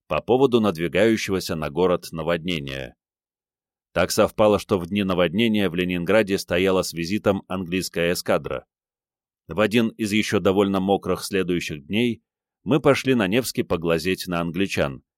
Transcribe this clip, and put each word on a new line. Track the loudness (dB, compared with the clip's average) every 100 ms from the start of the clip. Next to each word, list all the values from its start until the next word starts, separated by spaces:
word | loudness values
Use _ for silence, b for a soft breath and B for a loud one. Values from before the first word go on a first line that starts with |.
| -6
по | -4
поводу | 0 2 4 4
надвигающегося | 2 0 -2 2 2 2 0 -4 -4 -6
на | -4
город | 0 2 0 -4
наводнения. | -8 -2 -2 -2 -6 -6 -10 -12 -16 _ _ _ _ _ _ _ _ _
Так | -2 0
совпало, | 2 0 4 4 4
что | 2 -2
в | -2
дни | -2
наводнения | 0 2 2 2 2 2 0
в |
Ленинграде | 0 -2 -2 2 2 4 0
стояла | -2 0 2 2
с | 0
визитом | -4 -4 -2 0 -2 -2
английская | -8 -4 -4 -4 -2 -2
эскадра. | -2 0 -2 -2 -10 -10 _ _ _ _ _ _ _ -10
В | -2
один | 0 2 0
из | -2 -2
еще | -2 0 0
довольно | 2 2 2 2
мокрых | 0 0 0 -6
следующих | -4 -4 -2 -2 -4 -10 -6
дней | -2 -2 -4 _ _ _ _
мы | -2 2
пошли | 4 2 2
на | 2 2
Невский | 0 -2 -4
поглазеть | -4 -2 0 0 0 -4 -4
на | -4
англичан. | -4 -2 -4 -2 -2 -4 _